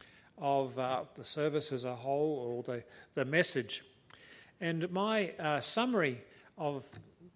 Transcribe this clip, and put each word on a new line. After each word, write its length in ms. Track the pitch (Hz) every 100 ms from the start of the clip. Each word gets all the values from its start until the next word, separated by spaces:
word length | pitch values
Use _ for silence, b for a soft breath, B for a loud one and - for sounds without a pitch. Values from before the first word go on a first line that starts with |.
| B B B -
of, 420 | 139 139 135 120
uh, 260 | 127 131 -
the 100 | -
service 480 | 117 151 151 147 -
as 120 | 131
a 100 | 123
whole 420 | 120 131 143 156 143
or 260 | 120 120
the, 220 | 123 120 - B B
the 100 | 147
message." 580 | 131 160 170 135 113 - - - - B B B B B
And 300 | 170 165 175
my, 420 | 180 214 220 175 -
uh, 220 | 156 147
summary 600 | - 220 254 220 147 117 - B B -
of, 300 | 147 139 117 - - - 175